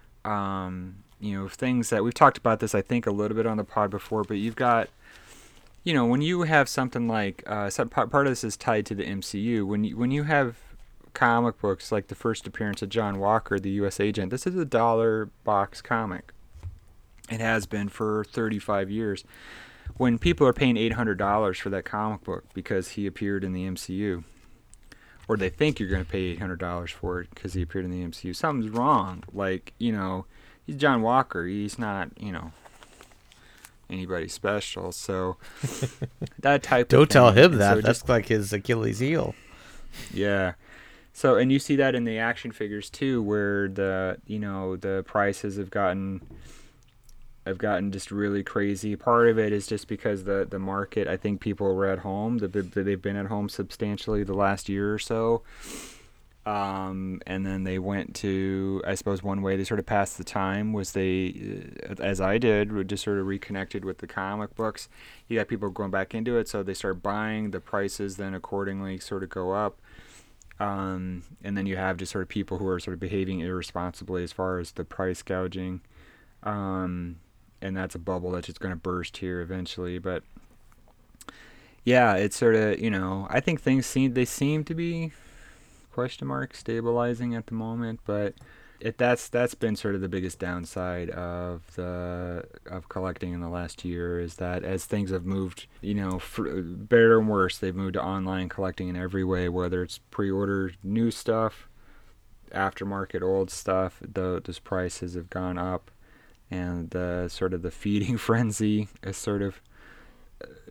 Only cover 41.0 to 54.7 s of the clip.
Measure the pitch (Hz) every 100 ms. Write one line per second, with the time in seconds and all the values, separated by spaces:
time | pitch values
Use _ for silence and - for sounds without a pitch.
41 | - - 135 110 127 135 - 139 135 123
42 | 117 113 113 117 120 - 104 104 - -
43 | 135 123 104 104 101 101 98 98 98 95
44 | 92 - - 104 104 95 95 92 101 95
45 | 90 107 101 98 104 98 95 104 95 95
46 | 95 95 - - - - - - - _
47 | - - - - 95 95 107 95 101 98
48 | - 101 101 101 98 107 101 98 107 104
49 | - 117 117 113 107 104 - 104 - 107
50 | 117 101 95 98 95 98 95 98 101 110
51 | 90 95 104 101 107 95 98 95 98 92
52 | 98 98 110 120 98 101 90 101 98 95
53 | 98 101 98 104 101 - 95 - 104 101
54 | - 104 101 98 98 98 -